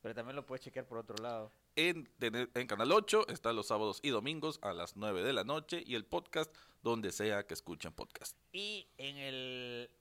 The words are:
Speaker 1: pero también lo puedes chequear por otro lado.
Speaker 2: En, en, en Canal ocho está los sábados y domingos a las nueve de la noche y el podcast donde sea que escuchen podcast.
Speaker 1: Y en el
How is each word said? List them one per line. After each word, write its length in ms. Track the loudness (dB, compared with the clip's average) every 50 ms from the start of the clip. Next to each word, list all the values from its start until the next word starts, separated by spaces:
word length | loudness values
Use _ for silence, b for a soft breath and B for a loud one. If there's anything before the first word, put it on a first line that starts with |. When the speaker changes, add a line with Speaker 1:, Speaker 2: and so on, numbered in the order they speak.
Speaker 1:
pero 120 | -8 -6 -6
también 200 | -6 -6 -6 -6
lo 100 | -8 -6
puedes 180 | -6 -8 -8 -8
chequear 220 | -8 -8 -8 -8
por 120 | -6 -8
otro 180 | -8 -6 -6 -6
lado. 360 | -4 -4 -2 -2 -4 -4 -8 -12 _ _ _ _
Speaker 2:
En, 320 | 4 4 4 4 0 -6 -12 _ -2
en, 320 | 0 0 2 0 -2 0 _
en 140 | -2 0
Canal 240 | 0 2 2 6 8
ocho 340 | 8 8 8 8 6 6 6 4
está 240 | -2 -2 0 0 0
los 140 | 0 2
sábados 320 | 2 2 2 2 2 0 0 0
y 60 | 2
domingos 500 | 2 2 2 0 -2 -2 -2 -4 -4 -2
a 120 | -4 -4 -4
las 240 | -4 -6 -6 -6
nueve 260 | -4 -2 0 2 2 2
de 80 | 4
la 140 | 2 2 2
noche 360 | 0 -2 -2 -2 -4 -6 -6 -4
y 100 | -2 -4
el 80 | -4 -2
podcast 480 | 0 -2 -2 -2 0 0 0 0 0 B B B B B B 2
donde 280 | 2 2 4 2 -2 0
sea 320 | 0 2 2 2 2 0
que 60 | -2 -6
escuchen 400 | -8 -6 -8 -8 -6 -6 -8 -6
podcast. 420 | -8 -10 -10 -10 -12 -12 -12 -12 _ _ _
Speaker 1:
Y 380 | -10 -8 -6 -6 -6 -8 -10 _ _
en 180 | -10 -8 -8 -6
el 720 | -6 -6 -6 -4 -4 -4 -4 -6 -6 -6 -6 -6 -8 -8 -10 _ _